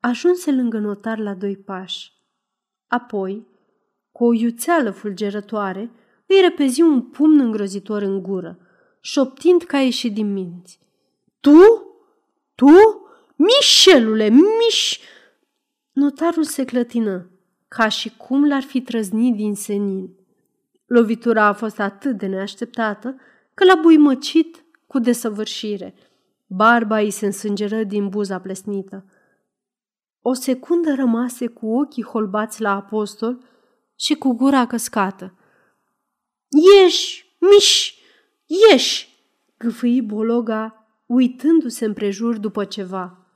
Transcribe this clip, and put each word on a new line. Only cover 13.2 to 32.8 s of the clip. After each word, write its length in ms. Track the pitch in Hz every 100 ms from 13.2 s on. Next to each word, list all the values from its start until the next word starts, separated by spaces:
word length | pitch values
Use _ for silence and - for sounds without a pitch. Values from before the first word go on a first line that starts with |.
| _ _
Mișelule, 920 | 339 539 - - - 302 220 220 214
Miș-” 720 | 240 392 453 466 - - - - _ _ _ _ _ _ _ _
Notarul 520 | 269 285 277 339 330
se 200 | 302 -
clătină, 680 | 254 247 240 240 220 185 180 _ _ _ _
ca 200 | - 220
și 280 | 214 220 _
cum 300 | - 269 294
l-ar 160 | 277
fi 180 | 262 262
trăznit 540 | 254 233 202 220 247
din 200 | 214 214
senin. 560 | 202 - 202 202 190 185 _ _ _ _ _ _ _ _
Lovitura 580 | 240 220 233 240 220
a 80 | 208
fost 280 | 202 220 -
atât 380 | 202 202 285 214
de 80 | 190
neașteptată 880 | 190 196 - 240 - 220 202 247 262 _ _ _
că 100 | -
l-a 160 | 370 359
buimăcit 840 | 330 311 294 254 - 320 330 - _ _ _
cu 120 | 269
desăvârșire. 960 | 233 240 226 208 214 - 214 202 185 _ _ _ _ _ _
Barba 540 | 185 220 240 220 220
i 100 | 208
se 160 | 196 202
însângeră 560 | 196 214 202 208 220
din 260 | 208 208 202
buza 320 | 202 196 185
plesnită. 680 | 185 190 - 202 190 190 190 _ _ _ _ _ _ _ _ _ _ _ 233
O 60 |
secundă 640 | 254 - 254 - 349 320
rămase 520 | 269 262 226 247 - 240
cu 320 | _ 220 233
ochii 240 | 294 -
holbați 580 | 214 233 214 214 220 -
la 140 | 214
apostol 680 | 196